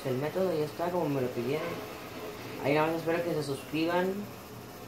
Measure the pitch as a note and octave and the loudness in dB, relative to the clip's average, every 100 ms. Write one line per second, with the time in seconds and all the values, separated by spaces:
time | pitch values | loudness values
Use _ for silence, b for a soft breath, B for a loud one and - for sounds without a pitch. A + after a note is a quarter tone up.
0 | C#3 B2 D3 F3+ F#3 D#3+ D3+ - F3 F3+ | 0 0 0 2 2 2 0 0 0 2
1 | D#3 C#3 B2+ - A#2+ D3+ E3+ E3+ - - | 2 2 0 0 0 0 -2 -6 -8 -10
2 | - - - - - - B2+ D3+ D#3 E3 | -10 -10 -10 -10 -10 -2 2 4 4 2
3 | D#3+ E3 E3+ D3+ C#3 C3+ - D3+ E3 F3 | 2 2 2 0 0 -2 -2 2 4 4
4 | F#3 G3 G#3 - - - - - | 2 0 -4 -10 -12 -12 -12 -12